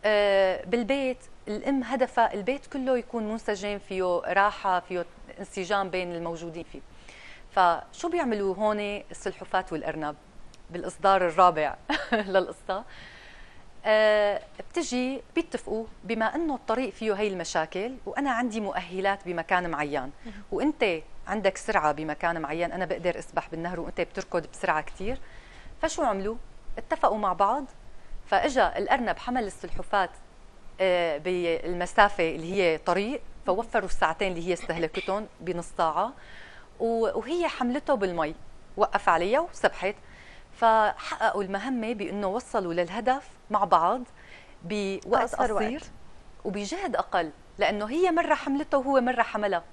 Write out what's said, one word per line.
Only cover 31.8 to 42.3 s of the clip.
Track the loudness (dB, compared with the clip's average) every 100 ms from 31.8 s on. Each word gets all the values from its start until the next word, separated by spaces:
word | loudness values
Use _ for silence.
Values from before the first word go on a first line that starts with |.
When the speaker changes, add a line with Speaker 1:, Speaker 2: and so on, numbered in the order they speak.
| -2 6 6 6 0 0
Speaker 1:
اللي | -4
هي | 2 2 2
طريق، | 2 0 0 -4 -8 -10 -2
فوفروا | -2 0 -2 2
الساعتين | 2 2 2 -2
اللي | -2 -2
هي |
استهلكتهم | -4 -2 -2 -2 -2 -2 -4 -4 -10
بنص | -6 -6 -6 0
ساعة، | 0 2 -2 -4 -18 -18 -18 -18 -20 -4
و-، | -2 2 0 -2
وهي | -4 -2 -2
حملته | -2 -2 -2 0
بالمي، | 0 2 0 -4 -4 -14 -16 -14 0
وقف | 2 2 4
عليها | 4 4 2
وسبحت، | 0 2 0 2 -6 -6 -14 -20 -20 -20 -20 2
فحققوا | 6 6 4 0 -8 0 0 2
المهمة | -2 -4 -2 -4 -4
بأنه | -4 -4 -2
وصلوا | -2